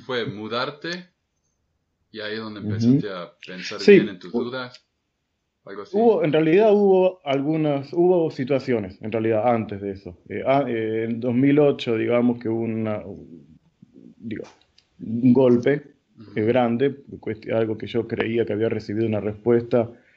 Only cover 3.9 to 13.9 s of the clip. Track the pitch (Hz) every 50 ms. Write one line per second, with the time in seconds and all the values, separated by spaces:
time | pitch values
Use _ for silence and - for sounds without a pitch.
3.9 | 202 170 - 107 95 90 90 90 113 120 120 120 123 131 127 123 - - _ _
4.9 | _ _ _ _ _ _ _ _ _ _ _ _ _ _ - - 202 104 101 -
5.9 | 180 202 226 233 214 170 165 156 139 156 160 160 160 196 220 220 202 208 208 196
6.9 | 190 185 185 185 185 - - 143 135 139 139 147 160 160 156 151 143 139 131 -
7.9 | - 170 175 180 185 175 165 156 - - 135 123 143 131 127 - 123 113 104 90
8.9 | 92 - - 110 104 113 110 113 113 107 107 123 120 113 107 - 104 98 101 101
9.9 | 95 95 - 90 90 - _ - 101 101 - 123 135 139 139 123 120 113 110 110
10.9 | 110 113 113 113 117 113 117 127 117 123 135 139 143 147 147 143 139 139 - 123
11.9 | 117 110 113 113 120 120 120 123 120 120 - 113 113 113 113 113 110 110 110 110
12.9 | 107 104 - 101 101 80 80 80 82 82 71 76 78 - _ _ _ _ _ -